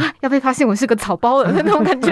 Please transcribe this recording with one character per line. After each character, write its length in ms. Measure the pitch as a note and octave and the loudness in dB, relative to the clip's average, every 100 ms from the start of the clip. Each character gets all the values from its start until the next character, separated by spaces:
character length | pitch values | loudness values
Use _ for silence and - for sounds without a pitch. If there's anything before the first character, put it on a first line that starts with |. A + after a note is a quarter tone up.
啊， 100 | D#4 - | -6 -4
要 80 | C4+ | -2
被 100 | C4+ | 0
发 120 | C4 | 0
现 160 | C4 C4+ | 0 0
我 80 | |
是 120 | G3+ B3+ | 0 0
个 80 | |
草 200 | A3 - | -2 -2
包 280 | F3+ A#3 C4+ | -2 0 2
了 80 | A#3 | 2
的 100 | D4+ | 0
那 80 | D#4 | 2
种 120 | G#4 | 2
感 160 | C4+ C4+ | 2 0
觉。 100 | D4 | 0